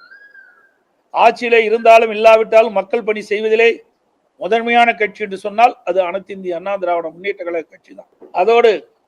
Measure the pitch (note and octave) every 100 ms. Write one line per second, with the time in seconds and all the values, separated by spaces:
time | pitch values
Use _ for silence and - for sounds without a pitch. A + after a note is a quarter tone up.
0 | _ - - - _ _ _ _ _ _
1 | _ D3+ A3 A#3 A#3+ A#3 G#3+ A3+ A3+ A3+
2 | A3+ G#3+ A3 A3 A3 A3 A#3 G3 F#3+ A#3+
3 | G#3+ G#3+ G#3 G#3 A3 A3 A3+ - _ _
4 | _ _ _ _ E3+ A3+ A#3 A#3+ A#3 A3+
5 | G#3 G3+ G#3 F#3+ G#3 G3+ B3 - - F3+
6 | F3 G3 F#3+ G3 F3+ E3+ G3 G3+ F3+ E3+
7 | D#3+ E3 G3 G3 E3+ E3+ D3+ _ _ G2
8 | - _ - E3 G3 A#3 A#3 F3 - _